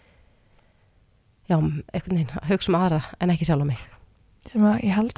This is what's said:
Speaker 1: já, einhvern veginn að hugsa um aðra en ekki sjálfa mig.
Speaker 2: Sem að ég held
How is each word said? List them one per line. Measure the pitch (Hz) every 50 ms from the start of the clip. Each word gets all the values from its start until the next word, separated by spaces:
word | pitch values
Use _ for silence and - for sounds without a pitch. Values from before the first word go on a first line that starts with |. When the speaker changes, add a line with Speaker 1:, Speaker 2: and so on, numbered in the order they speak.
| _ _ _ _ _ _ _ _ _ _ _ _ _ _ _ _ _ _ _ _ _ _ _ _ _ _ _ _ _ -
Speaker 1:
já, | 180 156
einhvern | 156 156 151 147 - - - 185 - - 185
veginn | 165 156 120 147 -
að | - 151
hugsa | 196 190 - -
um | 170 170
aðra | 185 180 160 156 - - - -
en | 175 180 175
ekki | 156 160 151
sjálfa | 160 139 143
mig. | 143 123 - - - - - - - _ _ _ _ _ _ -
Speaker 2:
Sem | - - 220 208
að | 208 214 233 -
ég | 202 190
held | 208 220 240 -